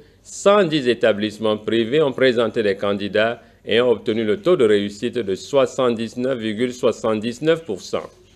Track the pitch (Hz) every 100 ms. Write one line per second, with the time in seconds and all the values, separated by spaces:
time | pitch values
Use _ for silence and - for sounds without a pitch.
0 | - _ - - 196 208 175 151 123 117
1 | 113 101 107 104 110 107 107 113 113 151
2 | 143 123 131 117 110 117 104 95 101 101
3 | 101 104 113 120 - _ - 113 123 104
4 | 117 110 107 101 135 98 107 104 101 -
5 | 120 117 98 92 - 139 123 - 123 113
6 | 113 123 131 123 110 104 123 120 120 -
7 | 113 107 117 117 156 165 135 101 - 98
8 | - - _